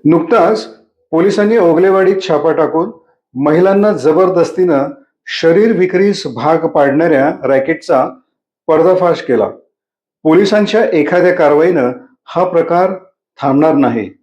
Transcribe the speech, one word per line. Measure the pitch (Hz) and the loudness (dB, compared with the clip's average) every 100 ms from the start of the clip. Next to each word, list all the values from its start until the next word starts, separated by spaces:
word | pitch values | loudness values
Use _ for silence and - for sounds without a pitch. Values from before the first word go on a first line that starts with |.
नुकताच | 147 175 - 226 175 214 - - _ _ _ | 2 0 2 0 2 -2 -6 -20 _ _ _
पोलिसांनी | 160 190 196 208 233 | -2 0 0 0 2
ओगलेवाडीत | 175 160 190 190 190 190 - | 2 2 2 2 2 0 -2
छापा | 151 160 | -2 0
टाकून | 156 147 156 190 - _ _ _ | 0 -2 -2 -6 -10 _ _ _
महिलांना | 127 143 160 190 196 208 | -4 0 2 2 2 0
जबरदस्तीनं | 180 139 160 185 180 165 - 180 143 139 - _ _ - | 0 0 2 0 0 -2 0 0 0 -2 -8 _ _ -14
शरीर | - 165 170 226 | -2 0 2 2
विक्रीस | 190 185 185 202 196 156 117 | 0 0 0 0 -2 -8 -6
भाग | 139 165 160 | -2 0 0
पाडणाऱ्या | 156 139 139 170 143 143 160 | 0 0 2 2 2 0 -2
रॅकेटचा | 127 135 135 160 - 143 139 - _ _ _ _ - | -2 -2 -2 -6 -2 -2 -2 -8 _ _ _ _ -2
पर्दाफाश | 156 170 185 175 160 | 2 2 2 0 -2
केला. | - 117 98 - _ _ _ _ _ _ | -2 -2 -2 -6 _ _ _ _ _ _
पोलिसांच्या | 156 170 202 214 202 165 - | 2 2 2 0 0 0 0
एखाद्या | 165 147 180 180 | 0 0 2 0
कारवाईनं | 180 151 147 170 170 123 123 - _ - | 2 2 2 2 0 -2 -6 -18 _ -10
हा | 170 | -4
प्रकार | 180 170 165 170 190 190 - _ _ _ | -2 -2 0 0 -2 -4 -14 _ _ _
थांबणार | 139 135 156 | -2 2 2
नाही | 143 131 117 98 - | 2 0 -2 -8 -14